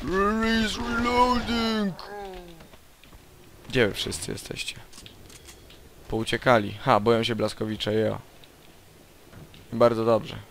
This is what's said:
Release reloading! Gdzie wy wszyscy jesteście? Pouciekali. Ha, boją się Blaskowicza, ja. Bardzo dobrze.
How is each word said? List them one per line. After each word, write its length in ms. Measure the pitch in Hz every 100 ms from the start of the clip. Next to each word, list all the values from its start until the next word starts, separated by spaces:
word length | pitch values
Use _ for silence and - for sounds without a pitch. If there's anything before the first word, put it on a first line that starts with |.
| -
Release 680 | 190 202 220 226 226 220 196
reloading! 1160 | 233 233 240 247 247 240 220 233 226 220 202 170 - 202 196 180 175 165 - - - - - - - - - - -
Gdzie 180 | 127 107
wy 60 |
wszyscy 380 | - - - -
jesteście? 440 | 104 - - - - - - - - - - - - - - - - -
Pouciekali. 680 | 110 113 117 135 120 101
Ha, 260 | 104 135 107
boją 240 | 107 113
się 120 | 113 110
Blaskowicza, 560 | 110 - 110 107 -
ja. 280 | 107 107 104 - - - - - - - - - - - - - - -
Bardzo 320 | 117 120 113 113
dobrze. 300 | 113 - 104 104